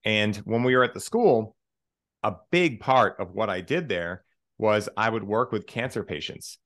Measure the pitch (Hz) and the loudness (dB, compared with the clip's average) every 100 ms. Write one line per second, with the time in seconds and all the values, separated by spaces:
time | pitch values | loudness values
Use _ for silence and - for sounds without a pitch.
0 | 110 107 107 104 - 113 127 127 123 101 | 2 2 2 -2 -2 0 2 4 2 -2
1 | - 226 226 120 107 _ _ _ _ _ | -4 2 4 4 0 _ _ _ _ _
2 | _ _ 113 90 _ 175 175 113 - 131 | _ _ -6 -6 _ 2 2 -2 2 4
3 | 104 - 92 95 110 92 87 156 156 90 | 4 0 -10 -4 -4 -4 -2 -4 -2 -4
4 | 85 90 _ _ _ _ 107 107 101 - | -4 -8 _ _ _ _ 2 2 0 -2
5 | 113 110 101 104 123 107 - 117 127 117 | -2 -2 -2 -2 -2 -4 -6 -8 -6 -6
6 | - 76 - - - - | -6 -8 -8 -14 -16 -18